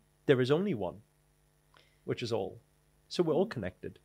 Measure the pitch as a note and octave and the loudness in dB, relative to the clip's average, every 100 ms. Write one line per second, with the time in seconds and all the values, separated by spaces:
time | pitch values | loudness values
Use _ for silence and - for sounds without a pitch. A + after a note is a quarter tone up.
0 | _ _ - B2+ B2+ D3+ G#3 B2+ F2+ G2 | _ _ 2 4 4 2 0 -2 -4 -8
1 | - _ _ _ _ _ _ - _ _ | -18 _ _ _ _ _ _ -20 _ _
2 | - B2+ A#2 A2 F#2+ - - _ _ _ | -8 -6 -4 -2 -4 -8 -20 _ _ _
3 | _ - E3 D3 - - F2+ - - - | _ 0 2 2 0 -2 -8 -8 -12 -14